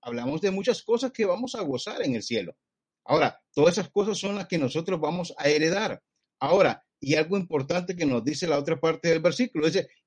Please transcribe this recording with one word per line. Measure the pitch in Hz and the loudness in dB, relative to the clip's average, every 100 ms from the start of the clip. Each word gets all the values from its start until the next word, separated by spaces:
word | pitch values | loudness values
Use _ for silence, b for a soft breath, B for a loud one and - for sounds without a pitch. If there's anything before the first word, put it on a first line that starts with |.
hablamos | 123 120 247 294 | -10 -6 -4 -2
de | 202 | -2
muchas | 190 208 226 | -2 -2 -2
cosas | - 233 254 | 0 -2 -2
que | - | -2
vamos | 202 180 254 226 | -2 -2 -4 -6
a | |
gozar | 170 131 - - | -4 -6 -6 -4
en | 185 113 | -2 -2
el | |
cielo. | - 113 85 - _ _ _ _ - | -2 -4 -4 -12 _ _ _ _ 0
Ahora, | 151 135 - _ | 2 2 -2 _
todas | - 156 180 | 4 4 4
esas | 175 | -2
cosas | - 202 208 | -2 0 -2
son | 196 202 | -4 -6
las | 180 | -4
que | 175 | -2
nosotros | 131 156 170 180 | 0 -2 -2 -2
vamos | 151 175 170 - | -2 -2 -6 -2
a | 147 | 2
heredar. | 151 160 196 220 185 _ _ _ - | 4 2 0 -2 -6 _ _ _ -4
Ahora, | 139 185 160 110 _ _ | 4 6 6 2 _ _
y | 139 151 | 0 0
algo | 156 196 | 2 -2
importante | 175 156 135 175 180 180 | 0 -2 0 -2 -4 -2
que | 151 | 0
nos | 123 | 0
dice | 113 147 175 | -2 -2 0
la | 143 | 0
otra | 143 160 | 0 0
parte | 160 185 170 | 0 0 2
del | 165 | 2
versículo, | 170 165 247 160 156 | 2 2 -2 0 2
dice, | 180 - B | 2 -2 B